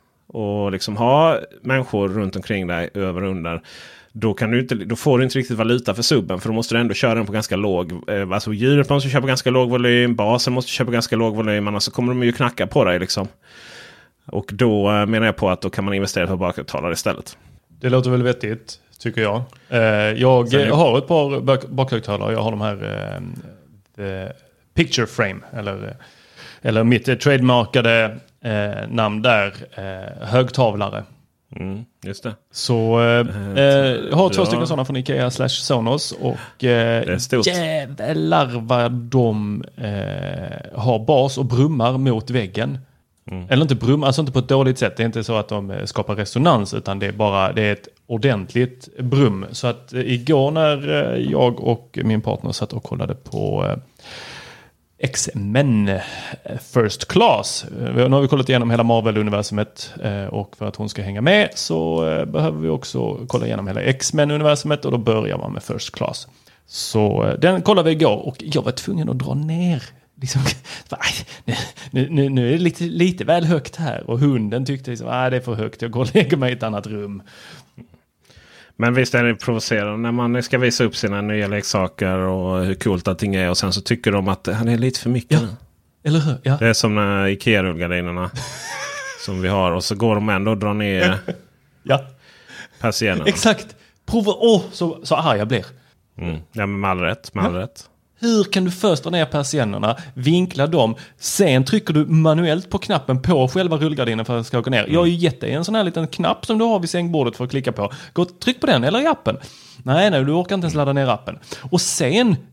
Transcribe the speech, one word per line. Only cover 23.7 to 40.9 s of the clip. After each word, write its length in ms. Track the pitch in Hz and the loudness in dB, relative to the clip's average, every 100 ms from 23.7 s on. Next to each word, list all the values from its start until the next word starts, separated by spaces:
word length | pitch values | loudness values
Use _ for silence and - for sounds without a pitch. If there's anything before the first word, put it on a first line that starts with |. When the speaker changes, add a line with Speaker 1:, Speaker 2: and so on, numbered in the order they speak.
| 95 _ - | -20 _ -12
Speaker 2:
the 360 | 98 95 95 - _ _ _ | -8 -8 -10 -14 _ _ _
Picture 320 | - 170 - 110 | -2 0 0 -2
Frame, 340 | - 104 95 - | -2 -4 -4 -12
eller, 440 | 120 104 98 104 - - _ _ - - - | -10 -8 -8 -10 -14 -20 _ _ -20 -20 -8
eller 220 | 131 110 | -2 2
mitt, 240 | 113 123 - | 4 2 2
eh, 60 | |
trademarkade, 1000 | 120 147 135 127 123 117 127 117 117 107 117 - _ | 0 2 4 4 4 2 2 4 4 2 -4 -18 _
eh, 440 | 117 104 104 101 107 | -4 -2 -2 -6 -4
namn 340 | 117 107 107 | 0 0 0
där, 320 | 110 107 98 95 - | 2 2 0 -6 -16
eh, 520 | - 95 95 - - 101 | -12 -12 -10 -12 -12 0
högtalare. 800 | 123 127 135 117 101 101 101 - _ _ _ - - | 2 2 2 2 2 -4 -6 -12 _ _ _ -18 -12
Speaker 1:
Mm, 280 | 95 98 120 _ | -10 -10 -14 _
just 180 | 98 98 | -14 -12
det. 120 | 117 104 _ | -12 -14 _
Speaker 2:
Så, 480 | - - 117 110 117 | -6 0 0 2 4
eh, 60 | 117 | 4
Speaker 1:
Eh, 520 | 120 117 101 101 101 | 4 2 -4 -2 2
Speaker 2:
eh, 380 | 139 139 135 117 120 | 4 6 4 0 0
jag 60 | 151 | 2
har 140 | 190 | 2
två 100 | - | 2
Speaker 1:
ja. 40 | 185 | 2
Speaker 2:
stycken 200 | 120 123 | 2 0
sådana 180 | 151 | -2
från 120 | 127 131 | -2 -4
Ikea 340 | 131 135 123 | -2 -2 -2
slash 180 | 127 131 | -2 -2
Sonos, 640 | - - 127 113 147 - - | -2 0 0 2 -2 -4 -6
och, 440 | 131 - - - | -4 -4 -10 -2
eh, 400 | 123 117 117 117 - | 2 4 4 2 0
Speaker 1:
Det 60 | |
är 60 | 92 | -2
stort. 280 | - 127 120 | 0 2 2
Speaker 2:
jävlar 1000 | 180 160 156 135 139 113 160 160 165 131 120 | 2 -2 -4 -6 -6 -4 -2 2 2 2 -2
vad 320 | 113 123 120 | 0 2 2
de, 720 | 123 117 131 117 107 104 104 - - | -2 0 2 4 2 -2 -4 -8 -8
eh, 1040 | 110 101 98 - - 85 92 - - - | -6 -4 -6 -6 -8 -8 -8 -12 -12 -2
har 240 | 110 | 0